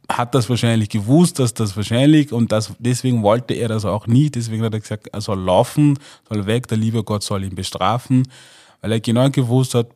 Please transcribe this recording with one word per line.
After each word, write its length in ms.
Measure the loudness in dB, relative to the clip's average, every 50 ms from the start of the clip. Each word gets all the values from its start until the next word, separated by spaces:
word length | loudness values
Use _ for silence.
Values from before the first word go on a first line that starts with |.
| _ -6
hat 240 | -4 -4 -2 0 0
das 160 | 0 0 0
wahrscheinlich 380 | 0 0 2 2 2 0 0 -2
gewusst, 480 | -2 -4 0 2 4 4 4 4 2 0
dass 140 | -2 -2 -2
das 220 | -2 -4 -4 -4
wahrscheinlich, 560 | -6 -4 -2 0 2 4 6 6 6 4 2
und 200 | 0 -2 0 0 0
das, 180 | -2 -2 -4 -10 -6
deswegen 440 | -4 -2 -2 0 0 0 0 2 4
wollte 300 | 2 2 2 0 -4 -4
er 120 | -4 -2
das 160 | -2 -2 -2 -2
auch 240 | -2 -4 -4 -2
nicht. 280 | 2 2 2 2 2 -2
Deswegen 280 | -6 -6 -6 -4 -4 -4
hat 100 | -4 -4
er 60 | -6
gesagt, 280 | -8 -8 -12 -12 -12 -12
er 80 | -12 -10
soll 180 | -6 -6 -6 -4
laufen, 600 | 0 2 2 2 2 2 2 2 2 2 2 0 -4 -14 -20 _ _ _
soll 160 | -6 -4 -2
weg, 200 | -2 -2 -2 -2 -2
der 80 | -2
liebe 260 | -2 0 0 -2 -2 -2
Gott 200 | -2 -4 -4 -4
soll 200 | -4 -6 -6 -6
ihn 120 | -8 -8
bestrafen. 680 | -8 -8 -8 -4 -2 0 0 0 -2 -2 0 0 0 0 -2 -6 -16 -20 -20 -20 -20 _ _ _ _
Weil 120 | -6 -4 -4
er 60 | -2
genau 300 | -2 0 2 2 2 2
gewusst 460 | 2 0 0 2 2 0 0 2 0
hat, 140 | -2 -2 -2 _